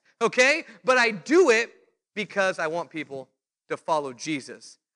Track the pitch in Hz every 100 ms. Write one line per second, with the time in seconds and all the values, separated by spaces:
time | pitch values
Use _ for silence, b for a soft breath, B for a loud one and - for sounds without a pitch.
0 | b b 220 247 262 320 - B - 254
1 | 233 202 214 339 302 220 226 _ _ _
2 | _ 208 202 202 190 175 160 170 143 156
3 | 135 135 127 _ _ _ - 147 - 156
4 | 139 120 151 143 120 110 - - _